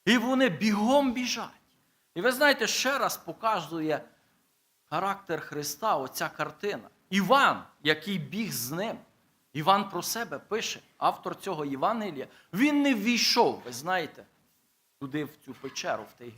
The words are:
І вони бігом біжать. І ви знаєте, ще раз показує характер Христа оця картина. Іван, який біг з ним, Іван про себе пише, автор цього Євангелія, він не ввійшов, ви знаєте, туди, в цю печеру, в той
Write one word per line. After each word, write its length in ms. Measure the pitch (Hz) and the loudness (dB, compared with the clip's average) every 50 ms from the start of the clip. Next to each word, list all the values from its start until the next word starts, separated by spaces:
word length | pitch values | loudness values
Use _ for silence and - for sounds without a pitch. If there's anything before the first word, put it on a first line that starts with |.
| - | 2
І 140 | 185 233 254 | 4 4 4
вони 300 | 220 247 262 262 269 240 | 4 2 2 4 4 2
бігом 640 | 165 135 202 220 202 202 214 240 269 285 285 262 226 | 2 2 0 2 2 2 4 4 4 4 4 4 0
біжать. 380 | 254 247 240 247 233 190 - - _ _ _ _ _ _ _ _ _ _ _ - | -2 -4 -4 -4 -6 -6 -10 -12 _ _ _ _ _ _ _ _ _ _ _ -6
І 60 | 165 | -2
ви 120 | 190 247 247 | 0 0 2
знаєте, 340 | 254 294 285 262 269 226 | 4 4 4 4 4 2
ще 320 | 196 - - - 254 277 262 | -2 -2 0 0 0 0 0
раз 180 | 220 175 - | 0 -2 -2
показує 880 | - - 175 156 - 220 220 214 185 156 147 165 165 156 156 147 131 - - _ _ _ _ _ _ _ _ _ _ _ _ _ _ _ - | -4 -10 -12 -10 -4 -2 0 0 0 -2 -4 -6 -4 -2 -2 -2 -2 -4 -8 _ _ _ _ _ _ _ _ _ _ _ _ _ _ _ -6
характер 500 | 143 165 190 196 190 196 - - 165 147 | -4 -2 -2 -2 -4 -4 -6 -6 -6 -6
Христа 560 | - - 147 147 147 - - - 226 220 185 | -6 -6 -8 -6 -6 -6 -6 -4 0 0 0
оця 320 | 147 131 131 - - 170 151 | 0 0 -4 -6 -4 -6 -4
картина. 600 | - - 151 151 - - - 208 185 123 101 - _ _ _ - | -4 -4 -6 -6 -6 -8 -6 -6 -6 -6 -8 -14 _ _ _ -2
Іван, 520 | 185 202 190 180 254 277 269 190 123 95 - - _ _ - | 0 2 4 6 6 6 6 4 2 0 -4 -14 _ _ 2
який 360 | 147 156 156 - 202 196 175 | 2 2 2 0 -4 -4 -4
біг 340 | 143 143 165 208 233 170 135 | -4 -4 -6 -6 -4 -4 -4
з 180 | 113 117 123 | -6 -6 -4
ним, 280 | 151 175 208 226 - - - _ _ _ _ _ _ _ _ _ - | -4 -4 -4 -4 -6 -8 -12 _ _ _ _ _ _ _ _ _ -8
Іван 360 | 147 151 180 196 202 202 202 | -2 2 4 4 4 2 -2
про 140 | - 175 160 | -6 -6 -6
себе 360 | - - 226 233 170 147 127 | -4 -4 -6 -6 -6 -8 -10
пише, 420 | - - 202 226 - - - - - _ _ - | -8 -4 -4 -4 -4 -4 -8 -10 -14 _ _ 0
автор 380 | 143 165 - - - 185 170 | 0 0 0 0 -4 -8 -8
цього 280 | - - 196 180 151 147 | -8 -6 -6 -6 -4 -4
Євангелія, 640 | 143 135 131 156 190 226 233 214 196 156 135 123 - - - _ _ - | -4 -2 0 0 0 0 0 -4 -6 -8 -10 -12 -12 -16 -20 _ _ 0
він 300 | 190 269 302 294 285 277 | 2 2 4 4 4 4
не 120 | 277 254 | 4 2
ввійшов, 680 | 208 196 240 240 214 - - - 247 220 143 110 104 - | 2 2 0 2 2 2 2 4 4 4 4 2 -2 -8
ви 80 | 120 123 | -12 -12
знаєте, 540 | 117 143 175 185 180 160 127 - - 101 _ _ _ _ _ _ _ _ _ _ _ _ _ _ - | -8 -4 -2 -2 -2 -2 -4 -10 -16 -20 _ _ _ _ _ _ _ _ _ _ _ _ _ _ -14
туди, 240 | 139 135 135 151 147 | -12 -8 -6 -6 -6
в 60 | 139 - _ _ | -6 -10 _ _
цю 100 | 139 117 | -18 -16
печеру, 480 | - - 135 - - - 175 123 107 107 | -14 -14 -12 -10 -8 -4 -4 -4 -4 -6
в 160 | - - - | -12 -18 -20
той 120 | 123 120 110 | -18 -18 -18